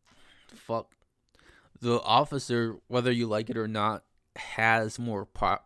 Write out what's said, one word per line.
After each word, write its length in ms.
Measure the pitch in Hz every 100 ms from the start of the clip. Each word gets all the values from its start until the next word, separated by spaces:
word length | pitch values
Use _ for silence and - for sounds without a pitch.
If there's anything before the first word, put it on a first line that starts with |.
| _ _ - _ -
fuck. 380 | - - 113 - _ _ _ _ _ _ - _ -
The 200 | 120 117
officer, 760 | - 117 147 139 - 120 113 104 -
whether 240 | 123 123
you 160 | 120 117
like 240 | 107 110
it 80 | 113
or 100 | 110
not, 360 | 110 104 104 - _ _ -
has 600 | - - 113 113 110 -
more 280 | 120 101 101
po-, 320 | - 98 101